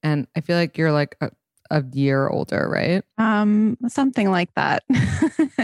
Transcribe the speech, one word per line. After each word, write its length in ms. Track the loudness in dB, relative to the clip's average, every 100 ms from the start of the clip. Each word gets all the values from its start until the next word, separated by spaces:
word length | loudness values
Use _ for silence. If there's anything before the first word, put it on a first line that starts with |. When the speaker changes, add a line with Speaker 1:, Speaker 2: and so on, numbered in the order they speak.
Speaker 1:
and 240 | -2 -2 -2 -6
I 60 |
feel 140 | -2 0
like 220 | -2 0
you're, 140 | 0
like, 240 | 2 -2 -4
a, 120 | -8 -8 _ _ -4
a 120 | -4 -2
year 360 | 0 2 2 0
older, 400 | -2 -2 -2 0
right? 320 | 0 0 0 -2 -2
Speaker 2:
Um, 580 | 0 2 2 2 0 -2 -4
something 420 | -2 -2 0 0
like 240 | 0 -2
that. 300 | -2 0 0 0
<laughs> 40 |
I'm 80 | 0
in 600 | 0 0 -2 0 -2 0